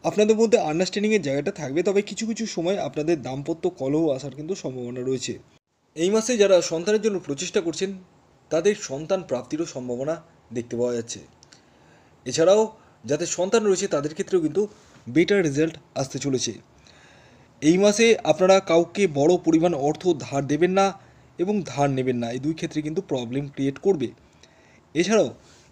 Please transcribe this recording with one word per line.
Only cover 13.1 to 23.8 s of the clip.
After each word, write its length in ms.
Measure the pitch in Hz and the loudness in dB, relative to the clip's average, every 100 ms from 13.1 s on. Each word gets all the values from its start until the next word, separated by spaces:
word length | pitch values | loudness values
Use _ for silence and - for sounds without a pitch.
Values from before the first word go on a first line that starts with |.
| 147 170 | -4 -2
সন্তান 380 | - 185 226 | -4 0 2
রয়েছে, 240 | 214 180 196 | 2 0 0
তাদের 240 | 151 147 | -2 -4
ক্ষেত্রেও 280 | 156 190 185 | -6 -2 0
কিন্তু 280 | 156 160 208 - _ - - | 0 -2 -4 -6 _ -20 -2
বেটার 340 | 135 170 202 | 2 4 4
রেজাল্ট 360 | 165 139 165 - - | 2 0 -2 -4 -12
আসতে 240 | - 135 135 | -8 -6 -6
চলেছে। 340 | 139 127 120 98 - _ - - - - _ _ _ - | -2 -2 -2 -8 -14 _ -20 -20 -20 -20 _ _ _ -2
এই 180 | 151 180 | 2 6
মাসে 380 | 202 208 226 220 | 4 6 4 6
আপনারা 360 | - 151 185 190 | 4 6 6 6
কাউকে 460 | - 165 170 - 190 | 6 4 4 2 0
বড় 300 | 143 151 180 | 4 4 4
পরিমাণ 300 | - 160 175 | 4 4 4
অর্থ 340 | 151 143 151 185 147 | 2 0 0 0 0
ধার 280 | - 139 135 | -2 -4 -2
দেবেন 240 | 151 180 | 0 0
না 280 | 190 196 - - _ _ - | 2 2 0 -16 _ _ -6
এবং 240 | 180 208 131 | -2 -2 -4
ধার 240 | 123 143 | 0 0
নেবেন 260 | 131 127 120 | 0 -2 -2
না, 160 | 117 | -4
এই 60 | 131 | -4
দুই 160 | 143 | -4
ক্ষেত্রে 280 | 160 165 156 | -4 -6 -6
কিন্তু 200 | 151 160 | -6 -6
প্রবলেম 460 | 190 135 120 135 143 | -4 -4 -4 -6 -6
ক্রিয়েট 300 | 139 135 | -4 -4
করবে। 300 | 139 | -2